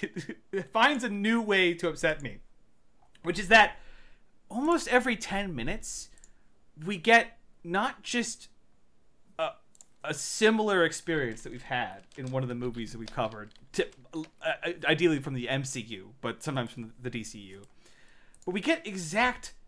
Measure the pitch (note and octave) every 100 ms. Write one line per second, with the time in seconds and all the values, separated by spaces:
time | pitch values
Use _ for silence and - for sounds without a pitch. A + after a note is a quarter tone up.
0 | - - - D#4+ - G3 - A3 B3+ C#4+
1 | A#3+ G3+ G#3 A#3 G#3+ G3 F3+ E3+ F3 D3+
2 | D#3+ D#3 C#3 - - - - - - -
3 | - - E3 E3+ F#3 A3 G#3 - - -
4 | - - - - - A3+ D4 E4+ - B3
5 | B3 A#3 - G3 G3+ C#3 A#2+ G#3+ - -
6 | - - - - - - - - D#3+ G3+
7 | F#3 A#3 A#3 - - - E3+ F#3 B3 -
8 | - A#3+ A3+ - - - - - - -
9 | - - - - D#3+ - - - - -
10 | D3 D3+ - - G#3+ A3 G#3+ F#3+ E3 -
11 | - D#3+ B2+ A2 - B2 - B2 A2 G2
12 | - - C3 C3 B2+ A#2+ B2+ A#2+ A2 A2
13 | A2 - A2 A2 G#2 - - - - -
14 | - D#3+ D#3 - D#3+ D3+ E3 E3+ D3 D#3+
15 | F3 D3 C3+ C3 A#2+ C3+ C3+ C3 A2 G2+
16 | G2 - A#2 A2+ - C3+ A#2 - A2+ A#2
17 | B2 A#2+ G#2+ A2 G2 G2 G2+ - - -
18 | - - - - - F#3+ C#4 D#4+ G#3+ F#3+
19 | D#3+ G3 A#3+ - - -